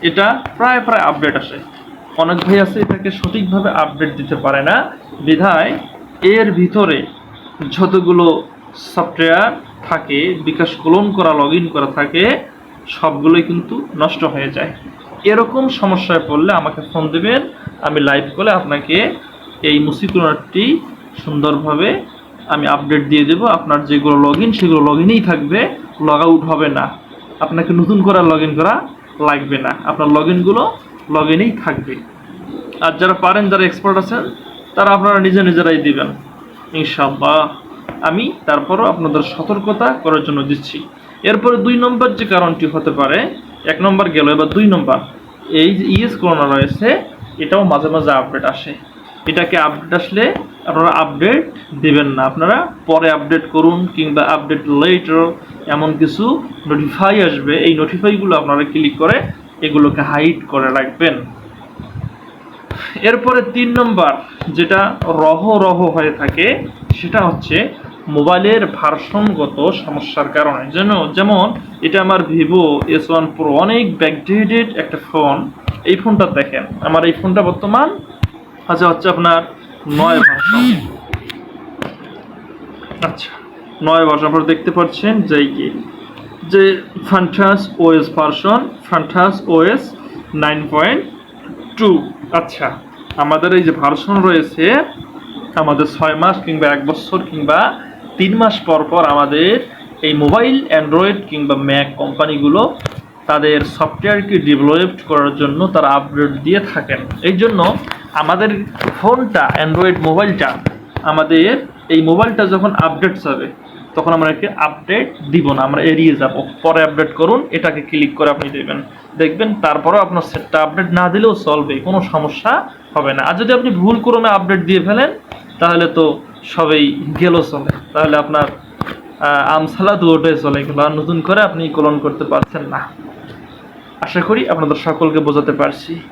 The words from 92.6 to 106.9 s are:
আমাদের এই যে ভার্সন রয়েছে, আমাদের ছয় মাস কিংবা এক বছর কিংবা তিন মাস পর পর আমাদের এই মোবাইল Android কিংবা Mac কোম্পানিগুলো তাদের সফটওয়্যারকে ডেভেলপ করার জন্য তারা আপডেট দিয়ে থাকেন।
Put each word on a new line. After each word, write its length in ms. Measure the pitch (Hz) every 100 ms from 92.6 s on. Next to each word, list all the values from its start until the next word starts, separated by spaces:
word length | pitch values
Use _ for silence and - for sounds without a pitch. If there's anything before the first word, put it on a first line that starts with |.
| 139 139 - - - -
আমাদের 260 | 147 156 175 180
এই 60 | 165
যে 40 | 160
ভার্সন 360 | 143 151 - 202 185
রয়েছে, 380 | 165 - - 180 269 - - - - - - - -
আমাদের 240 | 156 147 151
ছয় 220 | - 160 156
মাস 140 | 175 190 165
কিংবা 200 | 156 151
এক 120 | 143 139
বছর 280 | 156 - 185 -
কিংবা 280 | 156 147 160 254 - - - - -
তিন 140 | 185 220
মাস 140 | 226 - -
পর 140 | 156 -
পর 120 | 170 156
আমাদের 400 | 147 143 147 175 247 - - - - 156
এই 80 | 151
মোবাইল 340 | 147 202 247 262 - 156
Android 360 | 151 160 196 196 -
কিংবা 240 | 151 143 135 139
Mac 200 | 139 139 -
কোম্পানিগুলো 600 | 143 139 151 147 143 175 262 - - - - - -
তাদের 320 | 151 151 147 143 -
সফটওয়্যারকে 600 | 156 - 202 208 202 190 143
ডেভেলপ 460 | 143 143 160 185 180 -
করার 220 | 151 143 143
জন্য 200 | 147 143 185
তারা 140 | 175 147 139
আপডেট 340 | 139 147 147 139 147
দিয়ে 140 | 196 202
থাকেন। 280 | 156 135